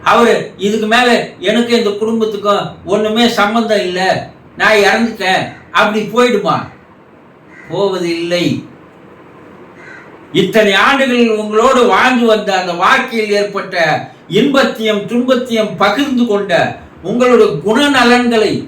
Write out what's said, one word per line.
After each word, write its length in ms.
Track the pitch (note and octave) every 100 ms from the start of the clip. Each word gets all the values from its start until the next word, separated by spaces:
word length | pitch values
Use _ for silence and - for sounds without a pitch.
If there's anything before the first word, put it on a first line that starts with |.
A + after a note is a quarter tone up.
| E3
அவரு 240 | A3 A3+ F#3+ - - G3
இதுக்கு 200 | G#3+ G#3
மேல 160 | A#3 B3 A3+ - - F#3
எனக்கு 240 | A3+ A#3+ A#3
இந்த 120 | G3+ G3+
குடும்பத்துக்கும் 680 | A3 A3+ G#3+ G3+ G3+ G3+ E3+ - E3
ஒண்ணுமே 320 | G#3 G#3+ A3+ A#3+ -
சம்பந்தம் 460 | G#3 A#3 G#3+ G#3 F3+
இல்ல, 140 | F3+ F#3+ D3+ - - - -
நான் 220 | G3 G#3+
இறந்துட்டேன், 580 | G3 A3 A3+ G#3 F#3 F#3 - - - F3
அப்படி 220 | G#3+ G#3+ -
போயிடுமா? 420 | A3 B3 G3+ G3 C#3 - - - - - - - - - - -
போவது 380 | E3+ G3 F#3 E3+ E3
இல்லை. 260 | E3+ F3 D3+ - - - - - - - - - - - - - - - - - - E3
இத்தனை 300 | F#3+ A3 G#3 G3 A#3
ஆண்டுகளில் 520 | C#4 C4 B3 A#3 G#3+
உங்களோடு 400 | G#3+ G#3+ B3+ B3 G#3+
வாழ்ந்து 300 | F#3+ B3 B3+ A#3
வந்த 180 | G#3+ G3 F#3+
அந்த 120 | F3 E3+
வாழ்க்கையில் 520 | G3 C4 A#3+ A3+ G#3 G3+
ஏற்பட்ட 360 | G3+ G3 - F3 D#3+ C3 - - - F3+
இன்பத்தையும் 640 | C#4 C4+ A#3 - A3 G3+ -
துன்பத்தையும் 640 | A#3+ B3+ B3 - A3+ G#3 -
பகிர்ந்து 420 | G3+ B3+ C#4+ A#3+ A#3
கொண்ட 200 | G3+ F#3+ E3 B2+ - - - E3
உங்களுடைய 420 | A#3+ B3 A#3 - D#3
குணநலன்களை 880 | F#3 A#3 C#4+ C4 A#3+ A#3+ A#3+ A3+ G3 C3+